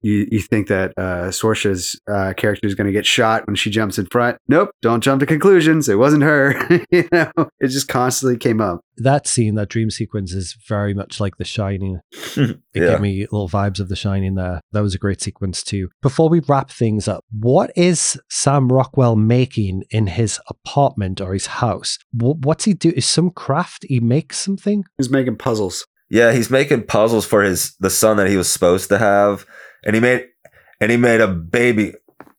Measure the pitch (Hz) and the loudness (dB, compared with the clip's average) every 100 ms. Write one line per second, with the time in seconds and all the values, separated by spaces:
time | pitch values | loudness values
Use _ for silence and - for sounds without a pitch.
0 | 107 104 104 110 - 110 101 95 95 - | -2 0 0 -2 -2 -2 0 -2 -2 -4
1 | 92 90 90 - 110 107 101 92 - - | -6 -4 -6 -2 -2 0 -2 -4 -6 -10
2 | - 101 95 92 107 101 104 98 101 101 | -6 -4 -4 -2 -2 -2 -4 -2 -2 0
3 | - - 113 113 - 101 110 107 107 101 | 0 2 2 0 -2 -4 -2 -2 -2 -4
4 | 95 120 120 - - 151 202 - 113 117 | -4 -2 -2 -2 0 2 0 -2 0 0
5 | 143 135 143 156 190 185 160 160 131 101 | 0 0 0 2 4 4 4 2 2 4
6 | 139 151 147 147 139 - - 175 - 175 | 4 4 4 4 2 0 0 0 2 0
7 | 165 170 156 - 160 - 143 135 - 127 | 2 2 2 -2 -4 -2 -4 -2 -4 -2
8 | 127 - 131 120 123 110 101 87 _ - | -2 0 -2 0 0 0 0 -4 _ -4
9 | 123 143 - - 110 107 101 117 110 - | 0 0 0 -2 0 -2 -4 -4 -4 -4
10 | 110 107 95 92 90 - - 104 101 101 | -6 -6 -6 -8 -10 -12 -6 -2 -2 -4
11 | 98 - 101 - - - 98 98 95 92 | -6 -6 -6 -6 -8 -4 -4 -4 -6 -8
12 | - - - - 135 - _ - 85 80 | -12 -18 -8 -2 -2 -4 _ 0 2 2
13 | 101 95 - 104 95 101 101 95 92 95 | 0 -2 -4 -4 -2 -2 -2 -4 -6 -4
14 | 101 98 95 95 90 87 - 107 104 101 | -2 -2 -2 -2 -4 -8 -6 -2 -2 -2
15 | 101 95 - - 95 - - 101 92 - | -4 -4 -8 -8 -8 -8 -6 -6 -6 -4
16 | 135 - 160 170 151 139 - - 113 107 | -2 2 2 2 2 0 -2 -2 0 0
17 | 107 95 - 107 117 156 - - 180 165 | -2 -6 -8 -4 2 2 2 2 2 2
18 | - - - - 143 139 123 131 123 - | -2 -6 -10 -4 0 2 4 2 2 2
19 | 123 110 110 123 127 - 98 95 - 110 | 2 4 4 2 0 -2 -4 -4 -4 -2
20 | 101 82 110 - - - - - 135 113 | -2 -2 -2 -4 -12 -16 -6 0 0 0
21 | 95 95 92 98 - - 117 92 - - | -6 -6 -4 -6 -6 -4 -2 -2 -6 -10
22 | _ 113 120 156 135 160 214 175 165 139 | _ -2 -2 0 -2 0 0 0 0 0
23 | - - 175 - - 143 175 - - 127 | -2 0 -2 -2 -4 -4 -4 -10 -4 0
24 | 117 139 - - - 196 202 208 185 - | 2 0 -2 -8 -6 -4 -2 -4 -4 -6
25 | 127 135 127 110 127 110 95 - - _ | 0 0 0 -2 -2 -2 -2 -6 -14 _
26 | - 110 117 123 117 131 139 131 - 104 | -2 4 4 4 2 2 2 0 0 2
27 | 113 113 - 107 101 87 - - 95 - | 2 2 2 2 2 0 -4 -4 -2 2
28 | 110 104 95 98 87 - 87 92 - 101 | 2 4 2 2 0 2 2 2 2 2
29 | 107 101 101 98 - - - _ - 110 | 4 4 2 0 -8 -20 -20 _ -2 2
30 | 120 123 - _ _ _ _ - 107 120 | 2 0 -4 _ _ _ _ -2 0 4
31 | 120 113 104 87 82 120 120 107 98 - | 4 4 2 0 -4 0 2 2 -2 -6
32 | _ - - | _ -20 -20